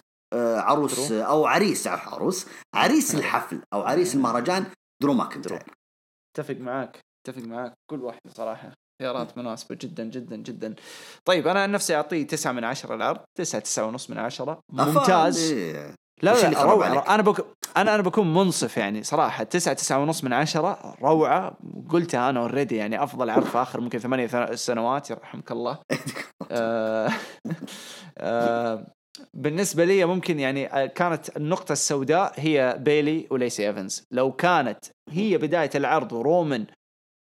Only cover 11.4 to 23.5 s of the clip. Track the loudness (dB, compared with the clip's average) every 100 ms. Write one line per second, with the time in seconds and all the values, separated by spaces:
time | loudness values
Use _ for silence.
11.4 | 2 2 2 0 0 0 0 -2 -2 -4
12.4 | -4 -2 -4 -6 -6 -2 -2 -2 -8 -8
13.4 | -6 -4 -4 -2 -2 -4 -10 -6 -6 -6
14.4 | -8 -8 -6 0 2 4 6 6 6 2
15.4 | 0 0 -4 -6 -12 -16 _ _ 4 6
16.4 | 6 6 6 6 4 2 4 4 4 2
17.4 | -2 -10 -2 2 4 4 2 2 4 4
18.4 | 4 2 -2 -2 -2 -2 -2 2 2 0
19.4 | -2 0 0 0 0 2 2 -2 0 0
20.4 | 2 0 0 -2 -10 -2 4 6 6 2
21.4 | 0 -10 -14 -14 0 0 2 2 2 2
22.4 | 0 0 0 -2 -2 -2 -2 -2 0 2
23.4 | 2